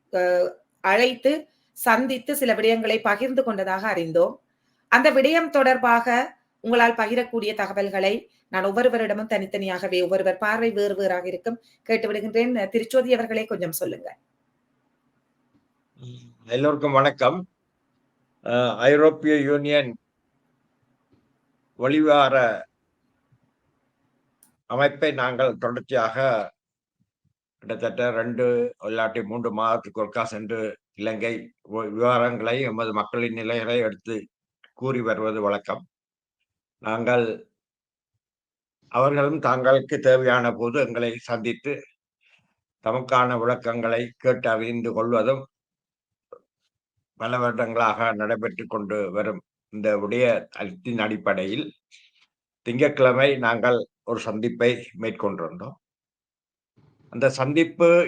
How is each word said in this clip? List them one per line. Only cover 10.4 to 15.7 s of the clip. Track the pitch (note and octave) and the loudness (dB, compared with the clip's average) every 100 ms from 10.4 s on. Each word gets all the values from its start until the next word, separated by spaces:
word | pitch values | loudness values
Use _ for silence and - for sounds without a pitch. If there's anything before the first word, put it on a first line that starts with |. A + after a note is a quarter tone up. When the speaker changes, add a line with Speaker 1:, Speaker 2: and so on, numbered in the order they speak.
| G#3 A3+ A3+ | -2 0 0
Speaker 1:
வேறு | G#3 G3+ | 0 -2
வேறாக | F#3+ F#3+ F3+ F3+ | 0 -2 -2 -4
இருக்கும், | F3+ A#3 A#3 _ _ | -8 -8 -10 _ _
கேட்டு | - A3+ A3+ | -4 -2 -2
விடுகின்றேன். | G#3 G#3+ A3 A#3+ A#3+ G3 | -6 -4 0 0 0 -2
திருச்சோதி | A3+ A3 C4 B3+ | -2 0 0 2
அவர்களே, | A#3+ A3 A3 | 0 0 -4
கொஞ்சம் | A3 G3+ E3+ | -4 -6 -6
சொல்லுங்க. | D#3+ F3+ F2+ - - _ _ _ _ _ _ _ _ _ _ _ _ _ _ _ | -6 -6 -8 -14 -18 _ _ _ _ _ _ _ _ _ _ _ _ _ _ _